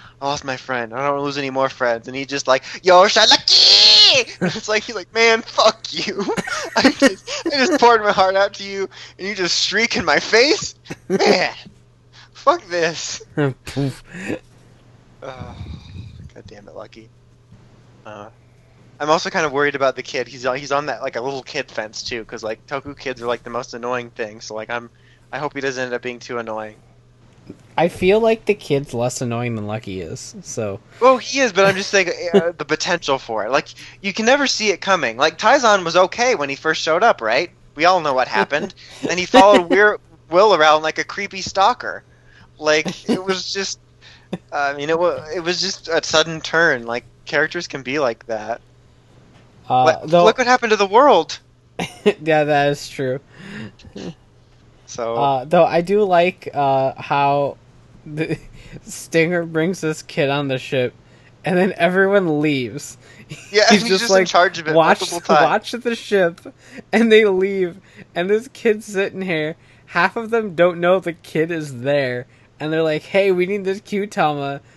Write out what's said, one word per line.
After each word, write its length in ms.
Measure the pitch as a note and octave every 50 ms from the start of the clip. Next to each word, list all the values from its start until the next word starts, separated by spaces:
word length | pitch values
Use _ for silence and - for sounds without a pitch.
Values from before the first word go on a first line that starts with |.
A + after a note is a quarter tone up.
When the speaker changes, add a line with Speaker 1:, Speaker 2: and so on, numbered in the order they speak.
| - - - _
Speaker 1:
I 40 | C#3
lost 160 | C#3 D3 D3 -
my 140 | C3+ B2+
friend. 360 | B2+ - C3 B2+ B2 A#2 A2 A2+
I 40 |
don't 140 | B2+ C#3 C#3+ C#3+
wanna 100 | C#3 C#3+
lose 140 | C#3+ C#3 C#3+
any 100 | C#3 C3+
more 200 | C3 C3+ C3+ C3
friends." 380 | - - B2+ A#2+ A#2 A#2 A#2
And 80 | B2+ B2+
he 100 | C3+ C#3
just, 200 | B2+ C#3 C#3 -
like, 180 | C3 C3 C3 - - - - -
"Yo, 160 | F3+ F3+ F3+
Lucky!" 540 | G3 G#3+ - A3 A3 A#3+ C#4 - - - - - - - - - - - - - - G4 D#4+
<laughs> 240 | B3+ A3+ - - -
It's 260 | F#3+ F3 - A3 -
like, 160 | G#3 G#3+ G#3+ -
he's 100 | - A3+
like, 180 | F#3+ F3 - -
"Man, 280 | A3+ A3+ A3+ A3+ A3+
fuck 380 | - - - C#4+ G#3 A3 - - - -
you. 300 | D3 E3 D3+ G#3 - G3+
<laughs> 540 | G3+ D#4 A4+ - - - D#5+ D#5+ C#5 F4 -
I 160 | - A3 D4
just, 360 | D4 - C#4 A#3+ F#3+ - - A#4 C#5+ C#5+ -
I 40 | E4
just 280 | D4 C4+ B3+ F#4 D4+ -
poured 240 | A#3 A#3+ A#3 A3 G#3+
my 80 | G#3
heart 240 | - G3+ F#3+ F#3+ F#3+
out 180 | F#3+ G3+ G3+ -
to 80 | - G3
you, 260 | G3 G3 G3 F#3+ - - - - - -
and 80 | - F3+
you 60 | G3 G#3+
just 240 | F#3+ F3+ E3 - - -
shriek 320 | - F3+ G#3+ A#3 - -
in 80 | A#3 F3+
my 160 | D#3 C#3+ F3
face? 560 | - - G#3+ A3+ C4 D4+ G4+ - - - - _ _ - - - _
Man, 460 | - - - - - - F3+ D#3+ A#2+ - - - - - _ _ _ _ _ _ _ _ - - _ _
fuck 280 | - - F#3 F4 F4 -
this." 560 | F3 F3 F3 D#3+ E3+ D#3 C3 - - - - - -
Speaker 2:
<laughs> 360 | - D#3 D3 C3+ B2+ - _
Poof. 380 | - - C#3 C#3+ C3 - - - - - F3+ F#3+ - - - - _ _ _ _ _ _ _ _ _ _ _ _ _ _ _ C#3
Speaker 1:
Uh, 300 | C3+ C3 B2+ B2 A#2+ A#2 - - - - - - - - - - - - - - - -
God 80 | - -
damn 220 | - - - -
it, 80 | - -
Lucky. 340 | - G#2 - - A2+ A2 A#2 _ _ _ _ _ _ _ _ - - _ _ _ _ _ _ _ _ -
Uh, 240 | A2 G#2 G2+ G#2 A2+ - _ _ _ _ _ _ _ _ _ _ _ - -
I'm 100 | D3 D3+
also 200 | D#3+ F3 - F#3+
kind 160 | G3 F#3 D#3+
of 80 | D3 B2+
worried 220 | C#3+ D3 C#3+ C#3
about 200 | C3 C#3 C3 B2+
the 80 | C3+ -
kid. 240 | - - C3 A#2+
He's, 160 | - C#3+ B2 B2
he's 280 | B2+ B2+ C#3 C#3+ C3 C#3+
on 140 | C#3+ D3
that, 140 | D3 A#2 A2
like, 140 | C3 C3+ -
a 60 | -
little 200 | A#2+ C3+ C#3 C3
kid 300 | B2 - - C#3 B2 -
fence, 320 | - A#2 G#2+ G#2+ A2+ - -
too, 220 | - B2 A2+ G#2+
'cause, 180 | - B2 A2 A2
like, 240 | A2 A2+ - _
Toku 300 | - D3 C3+ C3 C#3+ C#3
kids 240 | - - C3+ B2+ A2+
are, 60 | A#2+
like, 160 | A#2+ A#2+ A#2 -
the 60 | B2
most 240 | A#2 A#2+ B2+ - -
annoying 360 | A#2 A#2+ B2 B2 A#2+ A#2+ A#2+
thing, 300 | - - A2+ G#2 G#2+ A2+
so, 140 | - - G#2+
like, 140 | A2 G#2+ -
I'm, 200 | A#2 A#2+ A#2+ A#2 _ _ _ _ _ _ _ _
I 60 | B2 C3+
hope 140 | D3+ C#3+ -
he 60 | C#3
doesn't 200 | C3 C#3 B2+ B2+ B2+
end 80 | B2 B2
up 80 | A#2
being 180 | - B2 A#2+ A#2
too 180 | - - B2+
annoying. 380 | A#2+ A2+ A2+ G#2+ A2 G#2+ G#2+ G#2+ - _ _ _ _ _ _ _ _ _ _ _ _ _ - - - _ _ -
Speaker 2:
I 120 | - D#3+
feel 320 | F3 - - F3+ F#3 G3+ A3
like 260 | A#3 A3+ A3+ A3+ -
the 80 | - G3+
kid's 400 | - - - C#3+ C#3 C3+ - B2+
less 260 | A#2 A#2+ B2 - -
annoying 360 | C3 A#2+ A#2 A#2+ B2 A#2+ A2+
than 100 | G#2+ G#2
Lucky 360 | G#2 G#2+ A2 - G#2 F#2 F#2
is, 340 | E2+ D#2 G#2+ - - - - G3+ -
so. 360 | - - A#2+ A2 G2+ G2 - - _ - -
Speaker 1:
Well, 180 | A#3 C4 C4
he 220 | A#3 - - B3+ C#4
is, 120 | C4 A3+
but 140 | F3 F#3 G3
I'm 100 | G3 F#3+
just 140 | F#3+ G3 -
saying, 200 | G#3 G3 F3+ F3 D3+ - F3 E3+ F#3
uh, 160 | G3 E3 F3 F3
<laughs> 40 |
the 60 | - D3+
potential 520 | C#3+ D#3 - - F3+ F3+ E3+ - D3 C3+
for 260 | B2+ - - A2+ G#2+ G2
it. 40 | A2+
Like, 200 | C3+ D#3 - - - - - - - -
you 120 | F#3+ G3 -
can 120 | - A3
never 180 | A#3+ C#4 C#4+ C#4
see 240 | B3+ - - G#3+ G#3
it 100 | F3 -
coming. 360 | - G3 F#3+ E3+ C#3 A#2 A2+
Like, 220 | A#2+ D3 E3 E3+ -
Taizan 440 | G#3 A3 C4+ D4+ B3 A3 G#3 G3 F3
was 120 | E3 E3
okay 400 | F3+ F#3 F3 - A3 A#3+ B3+ A3+
when 140 | D3 C#3+ C#3
he 60 | C#3
first 260 | - - D#3+ D#3+ - -
showed 180 | E3 D#3 F3+
up, 180 | A3 A#3 - -
right? 280 | A2+ G#2+ A#2 C#3 F3 - _ _ _ _ _
We 100 | C#3+ D#3+
all 140 | F3 F#3+ F3+
know 120 | D#3 D3 C3
what 140 | C3 B2
happened. 480 | - A2 G#2+ A2 - C#3 D#3 G3 F#3+ - - - -
Speaker 2:
<laughs> 180 | - - - -
Speaker 1:
And 100 | E3+ F3+
he 60 | F3+
followed 440 | - - C4 G3 G#3 G3+ F3+ E4+ E4+
Weir-, 260 | F#3 G3 G#4+ G#4+ F3+ - _ _ - _ _ -
Will 240 | D#3+ F3+ G#3 A3 F#3+
around 300 | D#3 D#3 D#3 D3+ D#3 D#3
like 160 | D#3 - D#3+
a 40 | D3
creepy 380 | - - G3 G3+ F#3 F#3+ F#3+
stalker. 600 | E3 - - G3 G3 A3+ B3 - - G#2 E2+ F2+ - _ _ _ _ _ - - - _ _ -
Like, 500 | D3+ D3+ D3+ D#3 D#3 F3+ F3 - - -
it 140 | F3 F#3 F#3
was 280 | F#3+ F#3+ F#3 F3+ - -
Speaker 2:
<laughs> 0 |
Speaker 1:
just, 260 | G3 F#3+ - - - _ _ _ _ - - - - _ _ - - _ _ E3
I 200 | D3 C#3+ C#3 C#3+
mean, 180 | C#3+ C#3+ D#3
it 80 | D#3+ E3
wa-, 260 | F3 E3+ C#3 C3 D#3 D#3 E3+
it 60 | F#3
was 200 | D#3+ F3 F3+ E3+
just 280 | F3+ G3 - - -
a 160 | D#3 E3 D3+ -
sudden 380 | - - D#3 D#3+ E3 D#3+ D#3
turn. 440 | - - - E3 E3+ D#3+ C#3 A#2+ A#2
Like, 200 | A#2 A#2 A#2+ - - _ _ _
characters 400 | - D#3+ D3 D#3 D#3+ - F3 E3+
can 140 | - - C#3
be 160 | B2 B2 C3+
like 300 | D#3 C#3 A#2+ A2+ - -
that. 340 | - A2+ G#2+ G#2+ A2 A#2 - _ _ _ _ _ _ _ _ _ _ _ _ _ _ _ _ _ _ _ _ -
Speaker 2:
Uh, 160 | - B2+ B2+ D3+
Speaker 1:
Like, 120 | D#3+ D#3+ - -
Speaker 2:
though 220 | D#3 E3+ F3 F3
Speaker 1:
look 120 | A3 A3
what 100 | - A#3+
happened 220 | B3 B3+ B3 A#3+ A3
to 60 | G#3+
the 80 | G3+ G3+
world. 540 | F#3 G3+ A#3+ C#4+ C#4 A3 E3+ D3+ - - - _ _ _ _ _ _ _ -
Speaker 2:
<laughs> 0 | F3 - - - - G#3 - -
Yeah, 220 | D3+ D#3+ D#3 D3+ D3
that 240 | D3 D3 C#3+ C#3+ C#3+
is 180 | C#3+ - - -
true. 300 | - - C3+ B2+ B2+ C#3 - _ - - F#3+ G3+ G3+ - A3 G3 - - - - - G3+ F#3 F3 - _ _ _ _ _ _ _ _ _ _ _ _ _ _
Speaker 1:
So 300 | - - B2+ A#2 A#2 A#2
Speaker 2:
Uh, 300 | A#2 C#3 C#3+ C#3 B2+ B2+
though 180 | D#3 E3+ F3 D#3+
I 160 | - - E3+
do 220 | F3 F3+ G3+ G#3 G#3+
like, 460 | F#3 F3+ E3+ F3 F#3 F3+ - - - -
uh, 400 | C#3+ C#3+ C3+ C3+ C3+ C3+ C3 - -
how 560 | - - D3 C#3+ C#3+ C#3 C#3+ C#3+ C#3+ B2+ - - _ _ _ - _ _ - - -
the 320 | D#3 D3+ D3+ D#3+ - D#3 - - - - -
<laughs> 240 | - - - - -
Stinger 600 | G#3+ - - - - - E3 D#3+ E3+ F3+ E3+ E3+
brings 360 | E3 D#3+ D#3+ D#3+ F#3 F#3 -
this 200 | D#3+ D#3 D3+ - -
kid 260 | - - E3+ D3 C3+
on 180 | C#3 D3 C#3+
the 100 | C3+ C3
ship, 360 | B2+ - - C#3+ B2+ B2 A#2+ - - _ _ _ _ _ _ _ _ -
and 120 | - F3+
then 160 | F3 F#3 F#3 -
everyone 640 | - E3+ F3+ F3+ F#3+ G3 G3 G3+ G3+ F#3 E3 D3+ D3
leaves. 560 | D3+ D#3 C#3+ C3+ B2 G#2+ A2 D3 - - - -
<laughs> 60 | - - - - - - - - - -
Speaker 1:
Yeah, 140 | G3 G#3 G3+ A3+
Speaker 2:
He's 120 | A3+ G3
Speaker 1:
and 0 | A3+
he's 40 |
Speaker 2:
just 140 | F#3 F#3+ F#3
Speaker 1:
just 100 | - -
Speaker 2:
like, 100 | F#3+ F#3+
Speaker 1:
in 40 | F#3
charge 340 | - - F3 F3+ F#3+ E3+ E3+
of 80 | D#3
it 80 | D#3 D#3
Speaker 2:
"Watch, 240 | E3 D#3+ E3+ G3 -
Speaker 1:
multiple 220 | F#3 - F3 E3+
times. 240 | - - D#3+ D3+ D#3
Speaker 2:
watch 260 | D3+ F3+ A3 - - - A#3 A#3+
the 120 | A#3+ A#3
ship," 580 | - - - G3+ G3 F3+ E3+ F3 - - - - _ _ - - - - _
and 180 | - A3 A3+ A3+
they 140 | G#3+ A3 A3
leave, 540 | G3+ F#3 F#3 F#3+ G3+ G3 F#3+ F3+ E3+ E3 F#3+ - _ _ - - - -
and 160 | E3+ F3+ F#3+
this 200 | G#3 A3 B3 -
kid's 340 | - - - A#3 A3 G#3+ -
sitting 360 | G#3+ G3 F#3+ G3 - - F#3
here. 340 | F#3 F#3 E3 D#3 D3+ D#3 E3+ - _ _ _ _ _
Half 320 | - - F3 F3 F#3 -
of 140 | A#3 A3+ G#3+
them 220 | A3+ A3+ A3 G3+ D#3+
don't 280 | D#3+ F3 F3+ E3+ E3+
know 180 | E3+ F3 F#3 F#3+
the 140 | F3+ E3+ E3
kid 360 | - - - - D#3+ D#3+ E3+
is 300 | F3 D#3+ D3+ C#3+ C3 A#2+
there, 460 | B2 C#3 D3 C#3+ C3+ B2 B2 B2 B2 - _ _ _ _ _ -
and 140 | D3 D#3 D#3+
they're 100 | D#3+ D#3+
like, 200 | D#3 D3+ D#3 -
"Hey, 280 | - - G3 G3+ G3
we 140 | F#3 F3+ F3+
need 180 | F#3 G#3 G3+ F#3
this 160 | F#3+ F#3+ G#3+
Q-Tama," 800 | - - G#3+ F#3+ G#3 G#3+ - G3+ D#3+ D3+ D3 C#3+ C#3 C#3 C#3 C#3 - _ _